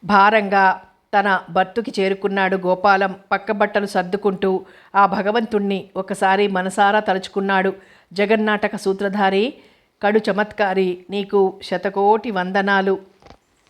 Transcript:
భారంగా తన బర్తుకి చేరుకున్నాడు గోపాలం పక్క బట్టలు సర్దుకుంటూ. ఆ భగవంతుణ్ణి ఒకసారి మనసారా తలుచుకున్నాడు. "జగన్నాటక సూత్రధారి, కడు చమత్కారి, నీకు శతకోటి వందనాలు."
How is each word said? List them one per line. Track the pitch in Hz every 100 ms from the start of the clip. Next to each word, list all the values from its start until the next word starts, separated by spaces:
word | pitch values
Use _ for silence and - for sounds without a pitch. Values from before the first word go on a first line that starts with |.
భారంగా | 180 202 202 220 202 196 190 185 - _ - 202
తన | 202 185 -
బర్తుకి | 175 185 233 226 208
చేరుకున్నాడు | 190 190 196 196 190 190
గోపాలం | 180 180 202 190 196 185 -
పక్క | 196 196
బట్టలు | 208 208 208 202
సర్దుకుంటూ. | 190 180 196 202 185 190 190 - - _
ఆ | 196 196
భగవంతుణ్ణి | 196 196 233 220 208 202 190 - 190
ఒకసారి | 190 196 190 190 208
మనసారా | 185 185 185 202 214
తలుచుకున్నాడు. | 214 190 190 196 196 190 190 190 - _ _
"జగన్నాటక | 175 202 220 214 208 208 208
సూత్రధారి, | 190 190 202 202 190 190 240 - _ _ _ -
కడు | 208 214 214
చమత్కారి, | 190 214 - 202 190 185 180 -
నీకు | 202 196 202 190 185
శతకోటి | - 180 202 196 202 226 240
వందనాలు." | 190 180 196 196 196 190 190 - _ - - _ _ _